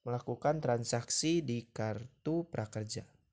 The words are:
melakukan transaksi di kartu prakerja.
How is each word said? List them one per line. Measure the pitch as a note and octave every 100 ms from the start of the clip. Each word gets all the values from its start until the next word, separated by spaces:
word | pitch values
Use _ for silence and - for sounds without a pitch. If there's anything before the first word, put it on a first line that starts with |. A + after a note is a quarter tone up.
melakukan | B2 A#2+ - A#2+ C#3+ D#3
transaksi | C#3+ A#2+ A#2 A#2+ - - D#3 E3+ C#3
di | A#2+ -
kartu | - A2 G#2+ A#2+ _ D3 E3 E3+
prakerja. | - G#2+ A2 G#2+ G#2+ - _ _